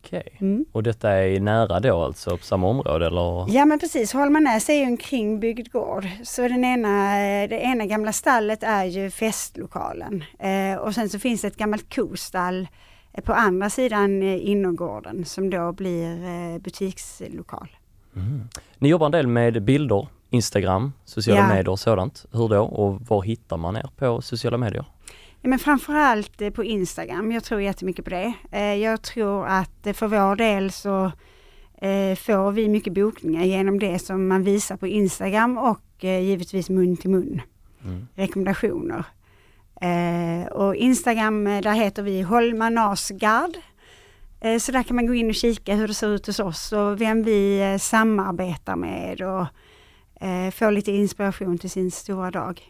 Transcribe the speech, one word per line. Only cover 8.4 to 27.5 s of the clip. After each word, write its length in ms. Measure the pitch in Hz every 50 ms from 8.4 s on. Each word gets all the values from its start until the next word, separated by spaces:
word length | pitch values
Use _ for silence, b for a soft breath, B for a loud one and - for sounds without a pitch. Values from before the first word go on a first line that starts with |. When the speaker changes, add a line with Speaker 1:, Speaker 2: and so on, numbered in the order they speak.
| 214 208 220 214 -
Speaker 2:
är 200 | 226 214 202 185
ju 240 | 185 175 196 196 190
festlokalen. 1120 | - - 220 220 202 - - - _ - - - - - - - - - - - 208 180 151 - - -
Eh, 360 | - 196 190 196 190 196 190
och 180 | - - 214 196
sen 140 | 233 220 196
så 100 | - 196
finns 220 | - 254 233 190
det 60 | -
ett 100 | 202 -
gammalt 380 | - 214 208 208 208 - - -
kostall, 720 | 277 208 - 190 185 - - - 185 180 180 185 185 190 - b b b b b b b b b
eh, 100 | - -
på 100 | - 208
andra 360 | - 226 196 180 185 202 208
sidan, 540 | - - 254 247 220 208 202 196 196 196 190
eh, 260 | 190 185 180 - 196
innergården 760 | 208 202 196 180 170 165 175 156 104 107 - - 110 - 170
som 240 | 147 - - 190 190
då 220 | 185 180 170 170
blir, 540 | 175 - 190 185 175 170 165 165 170 170 180
eh, 340 | 180 175 175 175 170 170 170
butikslokal. 1080 | 175 185 - - 196 190 185 - - - - - - - - - - - - - - - - _ _ _ _ _ _ _ _
Speaker 1:
Mm. 320 | 98 92 110 147 131 107 123 - B B B B
Ni 120 | B 135 143
jobbar 160 | 170 170 156
en 60 | 147
del 160 | 156 170 139
med 360 | 123 120 117 117 117 113 117 98
bilder, 440 | 117 135 147 156 127 104 101 - - - _ _ _
Instagram, 640 | - 120 101 - - 107 95 92 92 95 127 143 139 - _
sociala 340 | - - 110 101 104 104 101
Speaker 2:
Ja. 60 | -
Speaker 1:
medier 220 | 95 101 95 95 92
och 100 | 95 95
sådant. 460 | - 117 113 92 92 92 - - - -
Hur 160 | - 113 117 110
då? 120 | 107 101
Och 400 | 110 - - - 104 101 98 95
var 200 | 117 - 110 101 92
hittar 340 | 104 113 - _ _ 85
man 180 | 82 82 85 98
er 140 | 113 - 135 -
på 240 | - 143 123 117 123
sociala 360 | 123 - 123 113 127 120 120
medier? 280 | 120 123 104 - - - - _ B B B B B B B B B -
Speaker 2:
Ja, 40 | 254
men 100 | 262 254
framförallt, 840 | - 294 294 254 - - 294 302 302 269 233 214 202 - _ -
eh, 80 | 208 208
på 140 | 208 - 208
Instagram. 680 | 220 226 202 180 170 - - 165 170 - - - 220
Jag 120 | 233 233 220
tror 180 | -